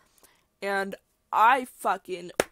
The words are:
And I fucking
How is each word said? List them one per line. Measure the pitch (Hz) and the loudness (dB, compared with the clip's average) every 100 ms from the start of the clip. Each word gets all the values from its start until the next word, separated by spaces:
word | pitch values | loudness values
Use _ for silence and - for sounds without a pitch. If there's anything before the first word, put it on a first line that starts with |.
| _ _ _ _ _ - | _ _ _ _ _ -10
And | 196 196 196 - _ _ - | -4 -4 -4 -10 _ _ -4
I | 165 226 269 | 4 4 4
fucking | 254 - 220 190 - 175 175 - - | -2 -6 -4 -4 -6 -12 -10 -4 -4